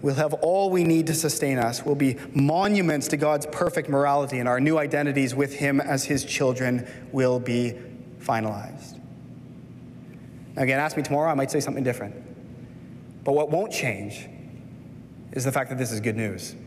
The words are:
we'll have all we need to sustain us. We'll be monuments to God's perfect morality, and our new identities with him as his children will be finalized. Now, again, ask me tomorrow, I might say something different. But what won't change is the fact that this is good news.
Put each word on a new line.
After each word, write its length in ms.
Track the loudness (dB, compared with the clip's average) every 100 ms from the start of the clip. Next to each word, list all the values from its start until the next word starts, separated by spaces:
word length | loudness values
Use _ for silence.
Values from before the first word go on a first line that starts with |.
we'll 100 | 0
have 220 | 2 0 2
all 340 | 4 4 4
we 140 | 4
need 240 | 6 4 4
to 80 | 2
sustain 420 | 0 0 2 2
us. 260 | 2 0
We'll 120 | -2 4
be 220 | 4 2 -2 2
monuments 720 | 4 4 4 4 4 2 0
to 100 | 2
God's 300 | 4 2 0
perfect 420 | 0 0 0 2
morality, 480 | 4 4 4 2 0
and 100 | 2
our 120 | 4
new 180 | 4 4
identities 560 | 2 2 2 2 2
with 220 | 2 0 2
him 260 | 2 2
as 240 | 2 0 2
his 180 | -2
children 640 | 0 2 2 2 0 0 -2 -12 -6
will 280 | 2 4 4
be 340 | 2 0 0 -2 -12 -16 -16 -10
finalized. 800 | -2 0 0 -4 -8 -14 -14 -16 -16 -16 -16 -16 -16 -18 -16 -18 -16 -18 -16 -16 -16 -16 -12 -2
Now, 60 |
again, 180 | 2 2
ask 160 | 2 -2
me 60 |
tomorrow, 300 | 0 2 2
I 20 |
might 160 | 2 2
say 100 | 0
something 220 | 0 0
different. 300 | 0 -2 -6 -10 -16 -16 -16 -16 -16 -16 -18 -18 -18 -6
But 100 | 0
what 160 | 2 2
won't 220 | 0 0
change 580 | -2 -4 -4 -8 -10 -14 -16 -16 -16 -16 -18 -18 -18 -18 -18 -10
is 120 | -4
the 80 | 0
fact 200 | 0 -2
that 80 | -2
this 120 | -2
is 80 | -2
good 160 | -2 0
news. 400 | -2 -4 -10 -14